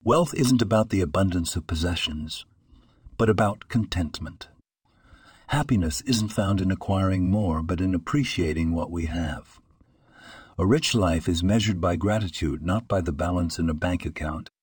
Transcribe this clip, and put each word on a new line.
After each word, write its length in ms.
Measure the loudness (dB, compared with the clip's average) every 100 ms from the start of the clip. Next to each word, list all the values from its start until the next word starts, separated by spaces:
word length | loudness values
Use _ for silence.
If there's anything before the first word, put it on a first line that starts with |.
Wealth 320 | 4 2 2
isn't 260 | 2 2 4
about 300 | 4 2 2
the 100 | 2
abundance 540 | 0 2 2 2 -2
of 140 | -4 -4
possessions, 760 | -2 0 -2 -4 -6 -8 -12 -16 _ _ -20 _ _ -20 -2
but 140 | 2
about 380 | 4 2 0 -2
contentment. 800 | -2 0 -2 -4 -6 -12 -14 -20 _ _ _ _ _ _ -20 -20 -20 -4
Happiness 520 | -2 2 2 2 -2
isn't 320 | 0 0 0
found 280 | 0 0 2
in 120 | 2
acquiring 580 | -2 0 2 2 2 2
more, 320 | 2 2 -2
but 180 | -2 -2
in 140 | 0
appreciating 760 | -2 0 0 0 0 -2 0 0
what 180 | 0 -2
we 160 | -4 -4
have. 540 | -2 -4 -6 -12 -20 _ _ _ _ _ -20 -20 -20 -18 -2
A 80 | 2
rich 260 | 2 2
life 360 | 0 2 2 0
is 160 | 0
measured 360 | 2 2 2 0
by 140 | 0
gratitude, 680 | 0 0 0 -2 -4 -4 -4
not 240 | -2 -2 0
by 120 | -2
the 120 | -2
balance 480 | -4 -2 0 -2 0
in 100 | -2
a 40 |
bank 300 | 0 -2 -2
account. 460 | -4 -6 -6 -8 -12 _